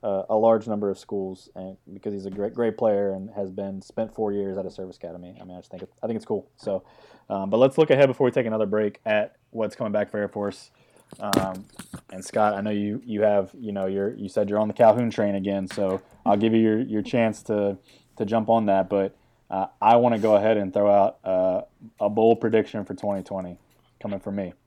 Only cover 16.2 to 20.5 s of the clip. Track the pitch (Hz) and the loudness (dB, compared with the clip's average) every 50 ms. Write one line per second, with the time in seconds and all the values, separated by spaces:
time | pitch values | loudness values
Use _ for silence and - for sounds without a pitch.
16.2 | _ 92 101 104 107 110 113 113 113 110 107 110 127 - 107 107 104 - - 123 | _ 2 2 4 4 4 4 4 4 4 2 0 -2 -2 -4 -6 -4 -2 0 0
17.2 | 117 113 104 - - - 110 104 101 101 98 95 _ _ _ _ _ _ _ - | 0 0 0 -4 -6 -4 -2 0 0 -2 -2 -4 _ _ _ _ _ _ _ -8
18.2 | 113 101 110 113 107 104 113 113 110 101 98 98 95 92 104 101 98 101 - _ | -4 -2 0 -2 2 2 2 2 4 2 2 2 2 2 0 0 0 -2 -4 _
19.2 | _ _ _ _ _ _ - 95 98 - _ _ - 110 117 120 120 123 117 107 | _ _ _ _ _ _ -4 -4 -4 -6 _ _ 4 6 6 6 6 4 2 2
20.2 | 104 110 107 101 101 110 | 2 4 4 4 6 4